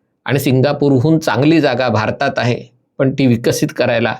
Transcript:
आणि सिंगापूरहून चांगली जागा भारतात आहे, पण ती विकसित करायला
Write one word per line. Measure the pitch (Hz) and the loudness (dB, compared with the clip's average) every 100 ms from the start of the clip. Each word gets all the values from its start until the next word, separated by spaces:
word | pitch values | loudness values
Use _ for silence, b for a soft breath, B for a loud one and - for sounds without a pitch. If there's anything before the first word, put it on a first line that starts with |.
| _ _ - | _ _ -4
आणि | 135 | -2
सिंगापूरहून | 139 131 139 143 143 131 156 160 | 0 2 0 0 0 2 2 0
चांगली | 143 110 147 165 | 0 0 2 4
जागा | 143 123 127 | 2 0 0
भारतात | 110 110 - 139 - | 0 -2 -2 -4 -2
आहे, | 120 120 - _ _ - | -2 -4 -8 _ _ -4
पण | 135 | -2
ती | 135 135 | 0 0
विकसित | 117 160 - 151 - | 2 0 -2 -4 -2
करायला | 123 117 113 | -2 0 -2